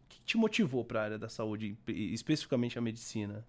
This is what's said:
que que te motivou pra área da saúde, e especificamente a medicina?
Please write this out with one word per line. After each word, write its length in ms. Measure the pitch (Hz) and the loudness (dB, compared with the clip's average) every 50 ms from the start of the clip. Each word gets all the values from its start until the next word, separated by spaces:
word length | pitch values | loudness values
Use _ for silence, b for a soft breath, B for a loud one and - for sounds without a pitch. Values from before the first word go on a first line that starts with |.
| - - | -20 -20
que 100 | - - | -20 -8
que 40 | - | -4
te 120 | - - 226 | 0 4 4
motivou 460 | 220 220 220 233 208 131 131 123 113 | 4 4 4 4 2 4 2 0 0
pra 180 | - 113 110 | 0 0 0
área 160 | 107 107 107 110 | 0 0 -2 -4
da 100 | 113 113 | -6 -6
saúde, 480 | - - 110 110 107 107 110 101 104 - - 117 | -4 -2 -2 -2 -2 -2 -2 -4 -6 -4 -4 -4
e 260 | - 92 107 82 110 | -2 -2 -2 -2 -2
especificamente 640 | 113 - - 156 147 - - 135 120 123 117 - 120 | -2 0 2 0 0 0 0 2 2 2 2 0 -2
a 20 | |
medicina? 640 | 120 113 113 117 - - - 110 104 101 104 107 113 | -2 -2 -2 -4 -6 -6 -4 -2 -2 -2 -4 -8 -10